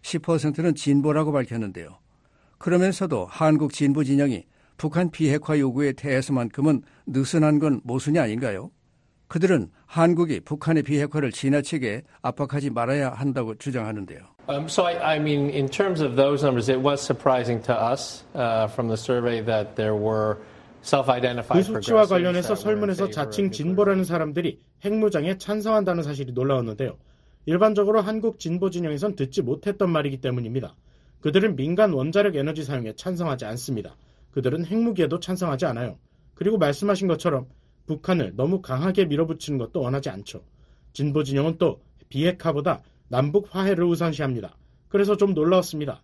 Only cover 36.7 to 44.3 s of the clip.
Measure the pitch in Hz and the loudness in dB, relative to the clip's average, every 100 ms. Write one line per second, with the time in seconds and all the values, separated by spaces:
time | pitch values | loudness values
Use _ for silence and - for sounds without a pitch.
36.7 | 143 202 190 196 156 175 139 131 - _ | 2 0 0 0 0 0 -2 -6 -18 _
37.7 | _ - 156 - 180 101 95 139 185 185 | _ -8 -6 0 0 0 0 0 0 -2
38.7 | 131 180 185 175 147 160 156 - 139 113 | -2 0 2 2 2 0 -2 -4 -4 -4
39.7 | 175 123 139 139 98 - - - _ _ | -4 -2 -2 -4 -10 -14 -18 -20 _ _
40.7 | _ - - 147 143 139 139 151 165 170 | _ -20 -4 0 0 0 0 0 2 0
41.7 | - _ _ - 135 165 180 165 147 139 | 0 _ _ -10 -2 -2 0 -2 -2 -2
42.7 | 120 - _ _ 123 143 185 202 185 196 | -4 -8 _ _ 0 2 0 0 -2 0
43.7 | 180 175 170 170 147 139 | 2 2 2 0 -2 -4